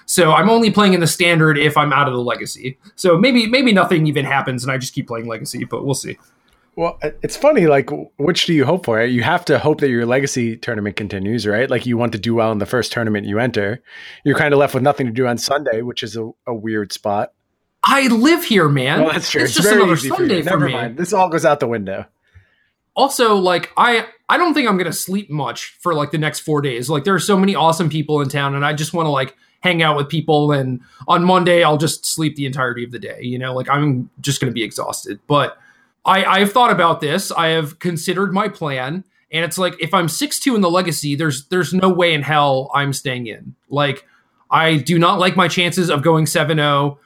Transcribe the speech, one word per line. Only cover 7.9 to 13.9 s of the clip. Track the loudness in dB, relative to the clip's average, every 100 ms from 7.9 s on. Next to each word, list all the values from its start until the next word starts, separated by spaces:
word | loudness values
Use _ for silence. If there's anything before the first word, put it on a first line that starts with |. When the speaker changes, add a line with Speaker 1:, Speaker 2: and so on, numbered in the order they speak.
| -8 -10 -4
Speaker 2:
which | -2 -2 0
do |
you | 2
hope | 2 0
for? | 0 0
You | 0 0
have | 0 -2
to | 0 0
hope | 0 0
that | 0
your | 0 0
Legacy | 0 0 -2 -4 -4
tournament | -8 -6 -6 -6
continues, | -6 -6 -4 -2 0
right? | 0 0
Like, | -2 -2
you | -2
want | -2
to | -2
do | -2
well | 0 0
in | 0
the | -2
first | -2 -2
tournament | -4 -2 -2 -2
you | -2
enter. | -2 -2 -4 -6 -12